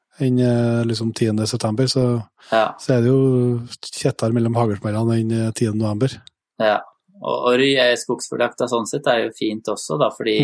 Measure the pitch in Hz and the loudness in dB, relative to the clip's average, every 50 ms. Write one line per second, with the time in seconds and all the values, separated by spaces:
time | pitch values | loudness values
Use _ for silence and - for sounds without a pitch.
0 | _ _ _ - 143 127 127 123 123 123 120 120 120 120 117 117 117 113 113 107 | _ _ _ -2 0 0 2 2 2 2 2 2 2 2 0 0 0 -2 -2 -2
1 | 117 113 110 - 120 110 107 107 107 104 - 117 - 110 107 117 131 127 - 131 | -4 -4 -2 0 0 0 0 0 -2 -2 -2 -2 -2 -2 0 0 0 0 2 2
2 | 127 123 120 117 107 - _ _ - - - 113 107 - - - - - 131 120 | 2 2 0 -2 -4 -8 _ _ -6 -2 0 2 2 0 -2 -4 -2 0 2 4
3 | 117 123 135 135 135 135 127 123 123 123 120 120 120 123 - - - - - - | 4 4 4 4 4 4 4 2 2 2 0 -2 -4 -8 -14 -16 -16 -14 -8 -4
4 | - 139 - - 113 113 117 120 117 117 117 117 120 110 104 98 - 110 104 110 | -2 -2 -2 0 -2 0 2 2 2 2 2 2 0 0 0 -2 -4 -4 -2 0
5 | 113 117 113 113 113 110 113 113 113 113 110 - 120 110 104 107 110 107 104 104 | 0 2 2 0 0 0 -2 -2 -2 -2 -2 0 -2 0 0 0 -2 -2 0 0
6 | 131 135 - - - - - _ _ _ _ - 113 107 104 - - - _ _ | -2 -2 -2 -6 -16 -20 -20 _ _ _ _ -2 0 0 0 0 -2 -8 _ _
7 | _ _ _ - - - 127 123 - 123 123 123 135 139 139 131 123 123 120 117 | _ _ _ -10 -6 -6 -4 -2 0 2 2 4 4 2 4 4 4 2 2 0
8 | - - 123 - - - 131 123 120 117 - - 131 117 120 117 110 - - 143 | -2 -4 -6 -6 -6 -8 -4 -2 -2 -2 -2 -4 -4 -2 -2 -4 -4 -4 -6 -2
9 | 143 139 120 117 110 113 - - 113 110 107 110 - - 104 - - - 76 - | 0 0 0 0 0 -2 -4 -4 -4 -4 -4 -4 -4 -6 -6 -6 -6 -6 -2 0
10 | 127 110 - - 113 117 107 107 | 0 -2 -2 -2 -2 0 2 2